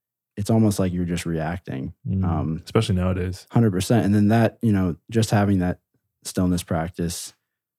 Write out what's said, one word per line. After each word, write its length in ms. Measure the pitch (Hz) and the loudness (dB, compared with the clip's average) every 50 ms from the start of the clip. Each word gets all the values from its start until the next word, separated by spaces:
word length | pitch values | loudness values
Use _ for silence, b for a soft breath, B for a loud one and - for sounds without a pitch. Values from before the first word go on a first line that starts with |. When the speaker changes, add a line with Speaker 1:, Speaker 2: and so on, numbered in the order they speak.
| _ _ _ _ _ _ _ | _ _ _ _ _ _ _
Speaker 1:
it's 140 | - 104 - | -6 -2 0
almost 280 | 113 113 110 107 98 - | 2 4 4 4 2 0
like 140 | 95 92 87 | -2 -2 -2
you're 120 | 90 90 | -2 -2
just 180 | 85 87 85 - | -2 -2 -4 -4
reacting. 680 | 85 82 80 78 78 85 92 - - - 65 67 87 - _ - | -4 -4 -4 -4 -4 -6 -6 -8 -10 -10 -8 -8 -10 -12 _ -8
Speaker 2:
Mm. 180 | - 95 95 95 | -4 -2 -2 0
Speaker 1:
Um, 380 | 90 80 78 71 76 82 82 - | 0 0 0 -2 -4 -4 -6 -6
Speaker 2:
Especially 300 | - - 110 110 - 98 | -2 0 0 0 0 0
nowadays. 520 | 90 90 92 90 92 90 92 90 - - _ | 0 0 0 -2 -2 -4 -6 -8 -10 -8 _
Speaker 1:
Hundred 200 | - 123 117 110 90 | 2 2 2 2 2
percent. 320 | 90 95 - 123 110 82 | 0 0 2 2 2 2
And 100 | 98 101 | 4 2
then 140 | 107 104 101 | 4 4 4
that, 300 | 110 117 113 110 - - - | 4 4 2 2 0 0 0
you 100 | 117 104 | 2 2
know, 240 | 98 92 92 82 - _ - | 2 2 0 -2 -4 _ -4
just 200 | - 113 107 - | -2 -2 0 2
having 300 | - 107 101 101 101 92 | 2 2 2 2 2 2
that 200 | 90 90 87 - _ _ _ _ _ _ _ _ - | 0 0 -2 -6 _ _ _ _ _ _ _ _ -16
stillness 380 | - - - 92 90 90 85 - | -8 -4 -2 0 0 0 -2 -2
practice 680 | - 98 82 80 85 - - 85 85 85 - - - - _ _ _ _ _ _ _ _ | -4 -4 -4 -4 -4 -4 -6 -6 -6 -6 -8 -12 -14 -18 _ _ _ _ _ _ _ _